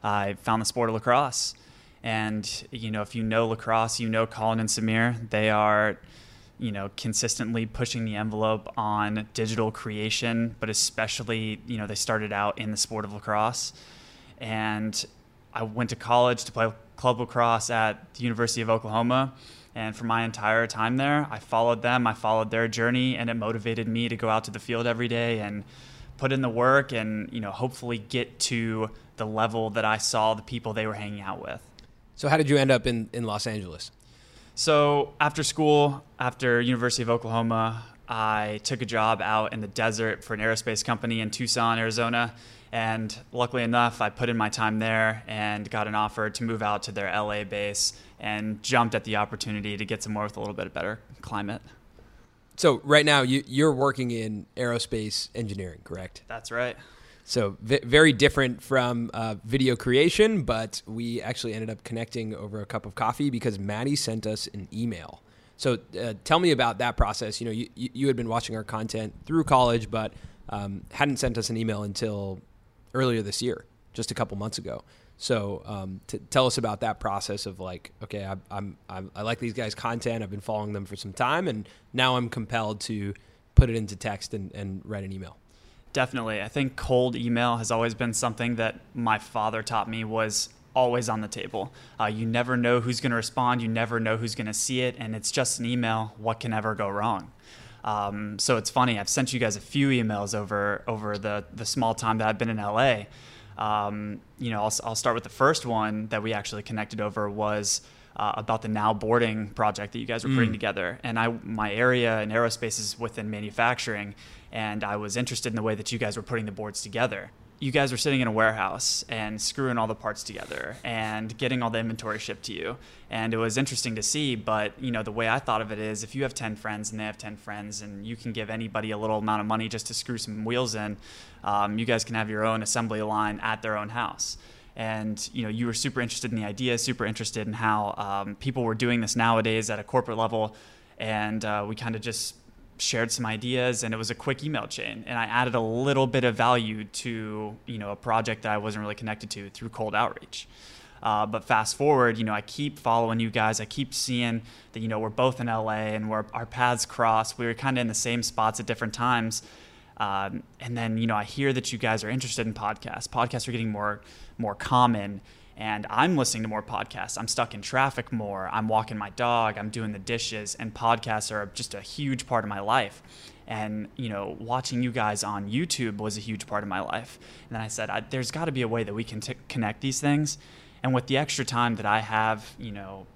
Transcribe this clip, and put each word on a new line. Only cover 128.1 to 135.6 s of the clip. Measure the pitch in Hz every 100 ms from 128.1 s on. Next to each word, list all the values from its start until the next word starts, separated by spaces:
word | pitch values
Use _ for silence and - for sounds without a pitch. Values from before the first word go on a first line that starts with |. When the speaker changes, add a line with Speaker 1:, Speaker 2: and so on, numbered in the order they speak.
Speaker 1:
can | 117 120
give | 113 107
anybody | 110 113 107 107
a | 104
little | 110 107
amount | 107 107
of | 104
money | 110 110
just | 113 -
to |
screw | 117 - 117
some | - 107
wheels | 110 120 127 110
in, | 104 104 - - - -
um, | - 104 104 107
you |
guys | 113 113
can | 110
have | 113 110
your | 107
own | 110 110
assembly | 104 120 113 107
line | 107 107 107 104
at | 113 110
their | 113 107
own | 104
house. | 117 110 - - - - - - -
And, | 113 110 107 107 -
you | 117
know, | 110
you | 110